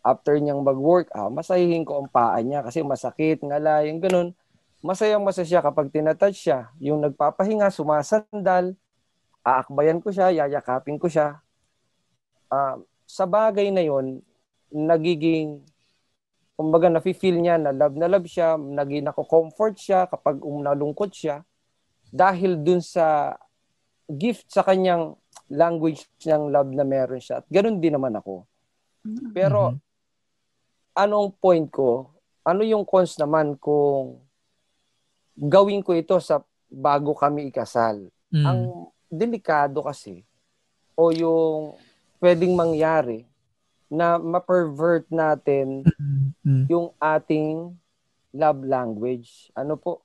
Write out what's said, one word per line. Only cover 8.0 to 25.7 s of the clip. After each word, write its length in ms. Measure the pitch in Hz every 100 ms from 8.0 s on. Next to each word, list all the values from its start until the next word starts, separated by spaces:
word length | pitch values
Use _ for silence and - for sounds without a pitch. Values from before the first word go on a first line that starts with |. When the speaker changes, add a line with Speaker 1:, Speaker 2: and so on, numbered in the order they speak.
| 143 214 214 208 190 180 180 190 _ _ _ _ _ _
Speaker 1:
aakbayan 560 | - 131 131 139 151 165
ko 80 | 190
siya, 240 | 190 185
yayakapin 640 | 170 143 143 - 127 139 147
ko 160 | 175
siya. 320 | 156 147 147 _ _ _ _ _ _ _ _ _ _ _
Ah, 320 | 131 139 127 87 _
sa 240 | _ - 190
bagay 400 | 202 220 208 202
na 160 | 190
yun, 400 | 165 139 131 131 _ _ _ _ _
nagiging, 880 | 151 156 165 160 165 160 165 151 147 139 _ _ _ _ _ _ _ _ _
kumbaga, 320 | 156 165 175
nafe-feel 480 | 165 190 180 190 175
niya 240 | 170 170
na 80 | 151
love 300 | 135 147 139
na 80 | 170
love 160 | 196
siya, 320 | 170 - 165 160
naging 480 | 139 143 143 143
nako-comfort 720 | 143 147 - 160 160 - 220 196
siya 320 | - 190 180
kapag 320 | - - 135
um, 240 | 147 147
nalungkot 480 | 143 143 147 147 208
siya 320 | - 156 147 - _ _ _ _ _ _
dahil 480 | - 185 185 190 175
dun 220 | 147 180
sa 560 | 170 - 160 151 139 - _ _ _ _ _ _ _
gift 400 | 143 208 226 _
sa 140 | -
kanyang 560 | 185 190 185 175 156 151 _ - _
language 560 | 143 170